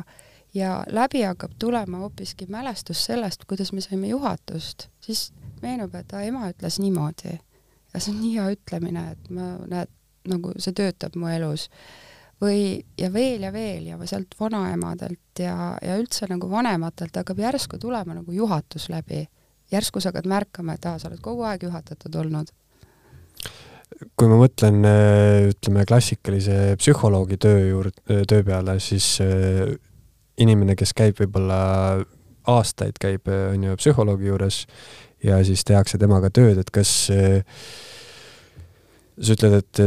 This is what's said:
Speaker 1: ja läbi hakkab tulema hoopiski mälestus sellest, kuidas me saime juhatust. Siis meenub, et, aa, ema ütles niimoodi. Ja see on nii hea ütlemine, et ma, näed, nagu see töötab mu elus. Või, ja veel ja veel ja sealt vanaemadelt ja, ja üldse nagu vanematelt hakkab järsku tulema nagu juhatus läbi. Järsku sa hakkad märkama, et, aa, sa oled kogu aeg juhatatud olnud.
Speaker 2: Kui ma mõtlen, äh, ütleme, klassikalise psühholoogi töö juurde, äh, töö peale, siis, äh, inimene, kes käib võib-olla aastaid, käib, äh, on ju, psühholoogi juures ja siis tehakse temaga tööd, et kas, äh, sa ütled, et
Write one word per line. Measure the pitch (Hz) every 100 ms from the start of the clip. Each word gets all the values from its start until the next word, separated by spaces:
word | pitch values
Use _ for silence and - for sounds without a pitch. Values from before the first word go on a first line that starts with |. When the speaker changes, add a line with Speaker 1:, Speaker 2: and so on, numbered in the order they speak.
| - _ _ _ _
Speaker 1:
ja | 196 190 - -
läbi | 214 262 277
hakkab | 196 175 - -
tulema | 226 240 190 180
hoopiski | 202 - 190 - 185
mälestus | 214 262 208 - 165
sellest, | - 240 202 -
kuidas | - 190 185
me | 196
saime | 190 190 196
juhatust. | 262 262 - - 165 - - - _
Siis | - 220 - - - -
meenub, | 240 247 190
et, | 180 -
aa, | 196
ema | 208 262 190
ütles | - 175 196
niimoodi. | 196 170 147 - - 170 _ _ _ _ _
Ja | 180
see | 208
on | 208
nii | 226
hea | 220 196
ütlemine, | 202 - 170 170 170 165
et | 160 -
ma, | 180 180 180
näed, | 175 180 - _ _ _
nagu | 185 180 180
see | - 190
töötab | 180 196 175 190 175
mu | 170
elus. | 165 160 156 - _ - - - _ _ _
Või, | 202 202 196 185 - -
ja | 185
veel | 208 262 226 190
ja |
veel | 208 220 175 160
ja | 165
sealt | 175 196 185 -
vanaemadelt | 220 214 185 175 170 175 180 175 _ -
ja, | 175 175 175 -
ja | 175 196
üldse | 247 - 196
nagu | 180 185
vanematelt | 208 240 175 165 - 170 180
hakkab | 180 185
järsku | 226 269 - -
tulema | 233 240 170
nagu | 170 170
juhatus | 180 220 156 - 160 -
läbi. | 165 - 151 156 _ _ _ _
Järsku | 196 - 202
sa | 185
hakkad | 180 190
märkama, | 196 202 - 165 156
et, |
aa, | 175 165
sa | 165
oled | 170
kogu | 214 240 220
aeg | 185
juhatatud | 175 170 - 156 - 160
olnud. | 156 156 156 _ _ _ _ _ _ - - - - - - - _ - -
Speaker 2:
Kui | - 113
ma | 113
mõtlen, | 127 - 107 104
äh, | 104 104 104 104 104 101 101
ütleme, | 98 - 101 98
klassikalise | 120 - 113 - 98 98 98 98 98
psühholoogi | - 147 110 98 92 95
töö | 107 101
juurde, | 95 95 95 - -
äh, | 104
töö | 95 104
peale, | 98 92 95 95
siis, | - 98 - -
äh, | 98 95 95 95 95 - _ _ _ _ _ -
inimene, | 113 104 98 95
kes | 98
käib | - 110 -
võib-olla | 98 98 95 95 95 95 95 95 - _ _ _ -
aastaid, | 120 107 - 104 -
käib, | 98 95 -
äh, | 98 95
on | 98
ju, | 98 95
psühholoogi | 151 123 104 98 98
juures | 98 95 - - - - - - _
ja | 104 95
siis | 95 92
tehakse | - 101 98 101
temaga | 101 95 95
tööd, | 120 120 92
et | 92
kas, | 104 98 - -
äh, | 98 95 95 - - - - - - - - - - _ - - _ _ _ _ -
sa | 110 110
ütled, | 107 101
et | - -